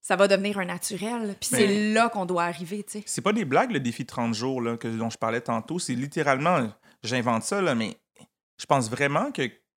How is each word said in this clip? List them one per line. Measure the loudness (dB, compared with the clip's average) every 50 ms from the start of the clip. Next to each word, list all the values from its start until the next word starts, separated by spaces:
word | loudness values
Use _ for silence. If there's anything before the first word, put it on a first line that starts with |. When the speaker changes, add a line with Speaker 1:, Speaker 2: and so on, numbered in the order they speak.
| _
Speaker 1:
ça | 0 4
va | 4 6 6
devenir | 6 4 4 0 -2 -2
un | -4
naturel. | -4 -4 -6 -6 -6 -6 -6 -6 -4 -4 -4 -4 -6 -6 -6
Puis | -4 -2
Speaker 2:
Mais | 2 4
Speaker 1:
c'est | 4 4 4 2 2 2 4
là | 4 4 2
qu'on | 2 -2 -2
doit | 0 0 0 0
arriver, | 0 -2 -6 -8 -8 -8 -8 -8
tu | -10 -12
sais. | -12 -8
Speaker 2:
c'est | -6 -6 -2
pas | 0 2 2
des | 2 0
blagues, | 4 4 4 4 4
le | 0 -2
défi | -2 -2 -4 -4
de | -8 -8
trente | -4 -2 -2 0 0
jours | -2 -2 -2 -2 -2
là, | -2 -2 -4
que, | -4 -4 -4
dont | -4 -2 -4 -4
je | -4 -2
parlais | -2 -2 -2 -2
tantôt. | -2 -2 -4 -4 -4 -4 -6 -6
C'est | -4 -4 -4
littéralement, | -4 -4 -4 -4 -2 2 2 2 2 4 2 4 2 2 -2 -6 _ _ -20 _ _ -6
j'invente | -2 -2 0 2 2 0 0 0
ça, | 0 -2 0
là, | 2 2 2
mais | 0 0 -2 -6 _ _ _ _ _ -20 _ _ _ _ _ _ _
je | -2
pense | _ 2 2 2 0
vraiment | -2 0 0 2 2 0 0 0
que, | -2 -2 -4 -4 -4 _ _ _ _